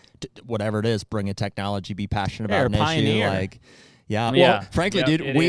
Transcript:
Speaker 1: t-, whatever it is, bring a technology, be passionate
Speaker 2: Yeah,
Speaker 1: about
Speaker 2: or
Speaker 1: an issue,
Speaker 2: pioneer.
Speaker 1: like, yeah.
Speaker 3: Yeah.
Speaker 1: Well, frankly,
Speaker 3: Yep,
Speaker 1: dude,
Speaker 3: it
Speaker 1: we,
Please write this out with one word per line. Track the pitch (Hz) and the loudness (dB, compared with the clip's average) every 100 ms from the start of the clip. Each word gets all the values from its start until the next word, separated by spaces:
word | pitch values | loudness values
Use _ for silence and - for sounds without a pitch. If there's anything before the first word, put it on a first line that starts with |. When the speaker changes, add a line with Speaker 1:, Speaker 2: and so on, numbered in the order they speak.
| _ - | _ -16
Speaker 1:
t-, | - - | -16 -16
whatever | 123 110 107 107 | -8 -4 -2 0
it | 113 | 0
is, | 107 | -2
bring | - 110 98 | -2 -4 -4
a | |
technology, | 95 101 - 101 101 87 | -4 -6 -6 -4 -4 -6
be | 95 101 | -8 -4
passionate | 104 98 - 107 | -2 -2 -4 -2
Speaker 2:
Yeah, | 104 | 0
Speaker 1:
about | |
Speaker 2:
or | 127 | 2
Speaker 1:
an | |
issue, | 104 | 2
Speaker 2:
pioneer. | - - 143 - - | 0 2 2 2 0
Speaker 1:
like, | 95 95 - - - - - - | -2 -4 -8 -20 -20 -20 -20 -6
yeah. | 104 117 | -2 0
Speaker 3:
Yeah. | 135 131 110 | 4 6 4
Speaker 1:
Well, | 95 | 0
frankly, | - 185 185 | -2 0 2
Speaker 3:
Yep, | 139 | 2
Speaker 1:
dude, | 160 | 2
Speaker 3:
it | 135 | 2
Speaker 1:
we, | 135 | 2